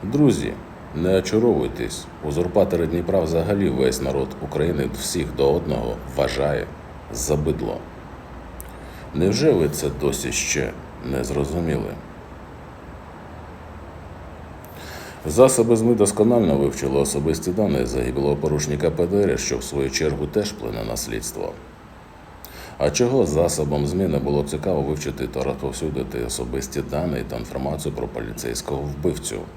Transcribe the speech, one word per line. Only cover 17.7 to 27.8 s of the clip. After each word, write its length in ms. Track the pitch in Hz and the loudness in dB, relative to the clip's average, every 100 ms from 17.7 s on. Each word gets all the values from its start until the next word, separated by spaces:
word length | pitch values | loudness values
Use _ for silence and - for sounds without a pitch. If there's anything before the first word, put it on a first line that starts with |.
| 69 60 | 2 0
загиблого 500 | 64 62 64 71 73 | 0 0 0 2 2
порушника 560 | 80 73 71 73 82 | 2 0 0 0 0
П 160 | 80 85 | 2 2
Д 160 | 101 | 4
Р, 160 | 98 - | 4 2
що 180 | - 62 | 0 -4
в 60 | |
свою 260 | - 71 67 | -2 -2 0
чергу 380 | - 78 73 73 | 0 0 0 0
теж 240 | 104 101 | 0 0
вплине 320 | - 57 55 | -4 -6 -6
на 140 | 55 58 | -4 -6
слідство. 560 | - 55 - 50 50 50 - - - - - - - - - - - - | -4 -6 -6 -6 -8 -8 -16 -20 -20 -20 -20 -20 -20 -18 -18 -16 -16 0
А 120 | 71 | 0
чого 360 | 76 123 131 87 | 4 4 4 4
засобам 600 | 76 85 78 71 76 71 | 4 2 2 0 0 0
зми 200 | 90 95 | 2 2
не 120 | 73 | 2
було 240 | 67 73 | 2 0
цікаво 380 | 73 76 73 80 | 0 -2 0 0
вивчити 460 | 69 76 69 69 64 | 0 -2 -4 -4 -4
та 160 | 65 | -2
розповсюдити 840 | 65 65 69 64 80 71 64 62 60 | -2 -2 -4 -4 -4 -2 -4 -4 -4
особисті 560 | 62 60 65 65 73 | -4 -4 -4 -4 -6
дані 420 | 65 73 87 67 - | -2 -2 0 -2 -4
та 80 | 60 | -6
інформацію 580 | 58 - 69 76 | -6 -4 -4 -2